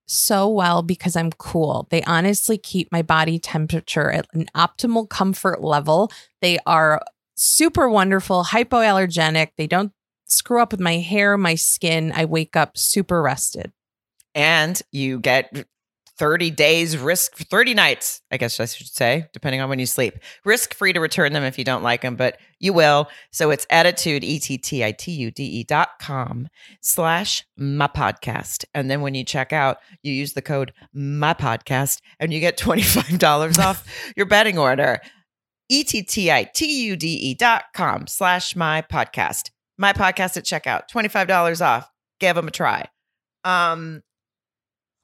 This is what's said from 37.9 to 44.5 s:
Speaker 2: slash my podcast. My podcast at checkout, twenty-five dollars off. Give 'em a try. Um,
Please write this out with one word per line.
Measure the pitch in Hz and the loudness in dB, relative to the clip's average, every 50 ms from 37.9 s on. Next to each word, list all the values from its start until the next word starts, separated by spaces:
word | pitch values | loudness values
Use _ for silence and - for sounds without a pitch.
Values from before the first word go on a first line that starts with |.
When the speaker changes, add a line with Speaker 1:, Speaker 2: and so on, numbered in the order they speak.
| 98 - - | -2 -4 -6
Speaker 2:
slash | - - - 196 180 180 180 - - - | -8 -6 -2 0 0 0 0 -2 -6 -6
my | 180 165 156 156 160 160 | -4 -2 -2 -2 -2 -4
podcast. | - 165 151 113 - - - 92 - - - - - _ _ _ _ _ - | -4 -2 -4 -4 -2 -2 -4 -4 -2 -4 -6 -10 -12 _ _ _ _ _ -2
My | 196 202 196 | 0 0 2
podcast | - 202 185 185 - 185 185 - 170 | 2 0 0 0 0 -4 -4 -4 -6
at | - | -8
checkout, | - 180 156 - 131 117 - - - | -6 -6 -6 -4 -4 -4 -4 -6 -6
twenty-five | - 240 214 208 - 208 185 170 | -6 -4 -4 -2 -2 -2 -2 0
dollars | 190 180 170 170 170 165 175 | 2 2 2 0 0 0 0
off. | 147 117 120 135 - _ _ _ _ _ - | 2 0 0 -2 -8 _ _ _ _ _ -2
Give | 190 180 175 170 | 0 0 2 0
'em | 160 156 | -2 -4
a | |
try. | - - 170 123 104 - - - _ _ _ _ _ _ _ _ _ _ - | -4 -2 0 0 0 -2 -4 -8 _ _ _ _ _ _ _ _ _ _ -4
Um, | 180 185 180 175 170 165 165 165 160 160 151 - _ _ _ _ _ _ _ _ _ | 0 0 2 2 0 0 -2 -6 -12 -14 -16 -18 _ _ _ _ _ _ _ _ _